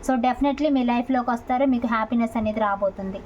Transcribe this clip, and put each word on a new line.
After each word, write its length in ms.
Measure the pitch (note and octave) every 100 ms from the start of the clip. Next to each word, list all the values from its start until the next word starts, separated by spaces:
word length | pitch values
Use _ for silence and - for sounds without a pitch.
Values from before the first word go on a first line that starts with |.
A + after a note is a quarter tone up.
| -
So, 60 | C4 B3+
definitely 440 | B3 C#4+ C#4 D4+ C4+
మీ 60 | A#3+
లైఫ్లోకి 380 | A#3+ B3 C4 A#3+ A#3
వస్తారు, 320 | - B3+ C#4 A#3+
మీకు 120 | A#3+ A3+
హ్యాపీనెస్ 400 | A3 A#3 A3+ A#3
అనేది 180 | G#3+ G#3+ G#3+
రాబోతుంది. 520 | G3+ G3+ F#3+ F#3+ F#3+